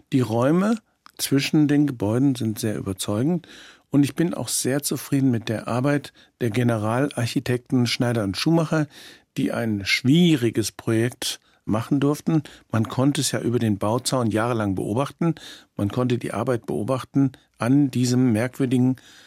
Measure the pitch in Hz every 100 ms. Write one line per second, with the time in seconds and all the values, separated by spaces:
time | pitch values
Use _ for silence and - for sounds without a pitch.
0 | - 135 120 117 131 175 208 233 - _
1 | - - - 139 139 156 147 143 147 123
2 | 101 120 143 123 110 101 113 101 95 95
3 | - 104 143 180 - - - - _ 139
4 | 139 - 165 - 117 - 123 139 - 143
5 | - 139 135 117 110 107 - 120 139 143
6 | - - _ - 120 113 117 113 107 120
7 | 143 - 117 135 - 123 - 131 120 -
8 | 120 117 98 92 - 165 156 160 147 -
9 | - - _ - 143 117 117 101 95 -
10 | 127 160 175 151 117 113 104 - - 110
11 | 120 - - - _ _ - 104 - 143
12 | 143 147 - 160 - - _ 110 110 -
13 | 139 139 131 117 117 120 113 101 104 120
14 | - 131 113 107 117 117 101 95 58 110
15 | 143 - 170 156 - - - - 101 123
16 | 123 120 - 101 120 117 - - 104 131
17 | - 139 135 - _ - 113 143 139 120
18 | 123 123 127 107 123 - 131 127 127 127
19 | - -